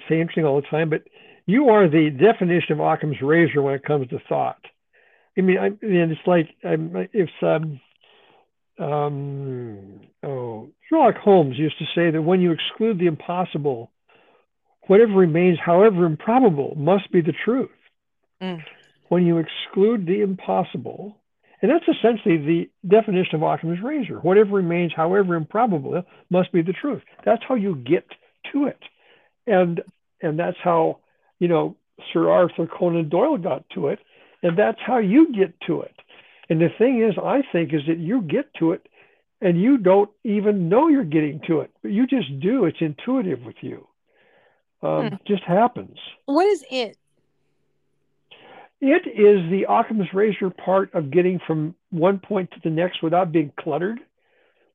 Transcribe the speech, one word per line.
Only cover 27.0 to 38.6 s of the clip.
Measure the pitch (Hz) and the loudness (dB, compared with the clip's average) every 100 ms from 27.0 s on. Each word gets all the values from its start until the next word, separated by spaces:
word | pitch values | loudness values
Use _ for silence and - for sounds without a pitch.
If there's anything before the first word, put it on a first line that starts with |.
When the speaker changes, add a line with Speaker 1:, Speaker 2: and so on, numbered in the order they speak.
| - - | -12 -6
Speaker 1:
That's | - 226 - | -2 -2 -2
how | |
you | 254 196 139 | -4 -2 -6
get | 120 180 - - _ _ - | -2 -2 -4 -20 _ _ -8
to | - 285 | -4 -4
it. | - - _ _ _ _ _ 240 | -6 -18 _ _ _ _ _ 0
And, | 185 175 170 - _ _ _ | 2 2 -2 -10 _ _ _
and | 170 156 | -6 -4
that's | 180 175 | -6 -4
how, | 180 165 160 156 _ _ _ _ | 0 0 0 -4 _ _ _ _
you | 175 | 0
know, | 156 156 - _ _ - | 0 -2 -8 _ _ -6
Sir | 165 165 | 0 2
Arthur | 180 170 - 165 | 4 2 -2 -8
Conan | - 175 170 151 | -2 -2 0 -2
Doyle | 170 302 240 | 0 0 -2
got | 170 135 - | -4 -6 -8
to | 185 143 | -6 -6
it. | 208 _ _ _ _ | -6 _ _ _ _
And | 175 170 | -2 0
that's | 220 220 | 0 -2
how | - 254 | -4 0
you | 190 269 320 | 4 4 4
get | 208 170 - - | 2 -2 -2 -6
to | 147 | -6
it. | - - _ - _ _ - | -8 -18 _ -20 _ _ -2
And | 160 | 0
the | 165 - | 0 2
thing | 247 233 | 2 2
is, | 220 160 | 0 0
I | 170 262 269 | -2 -2 0
think, | 175 147 | -2 -2
is | 156 147 | -2 -2
that | 165 | -4
you | 160 247 | -2 -2
get | 151 214 - | -2 -4 -4
to | - | -2